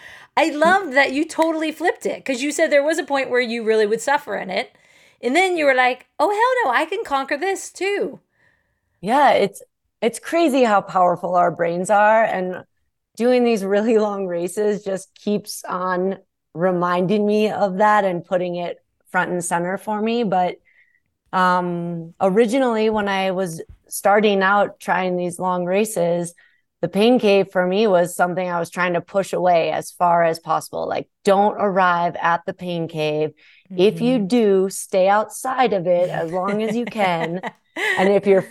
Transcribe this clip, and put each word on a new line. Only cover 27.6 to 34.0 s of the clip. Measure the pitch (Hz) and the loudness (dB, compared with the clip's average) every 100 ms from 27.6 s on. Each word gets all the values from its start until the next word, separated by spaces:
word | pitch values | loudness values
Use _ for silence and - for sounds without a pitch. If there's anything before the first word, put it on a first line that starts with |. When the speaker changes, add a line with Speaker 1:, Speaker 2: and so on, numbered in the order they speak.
| 180 | 0
Speaker 2:
me | 190 220 | 2 4
was | 180 175 - | 4 2 0
something | 180 175 180 | -2 0 -4
I | 175 | -4
was | 165 | -6
trying | 190 180 | -2 -2
to | 170 | -2
push | - 196 185 | -2 -4 -2
away | 175 180 170 160 | 0 2 2 2
as | - - | -2 -6
far | - 175 170 | -2 2 4
as | 170 160 | 2 0
possible. | 160 156 - 160 165 | -2 -4 -4 -8 -6
Like, | - - _ | -6 -8 _
"Don't | 202 196 208 - | 2 4 2 0
arrive | 202 185 180 175 170 - | 0 2 2 2 0 -2
at | 170 170 - | -2 -2 -4
the | 185 | -10
pain | 180 170 165 | -6 -6 -6
cave. | 160 151 151 156 - _ _ _ 180 | -4 -2 -2 -4 -6 _ _ _ 2
If | 196 170 | 2 2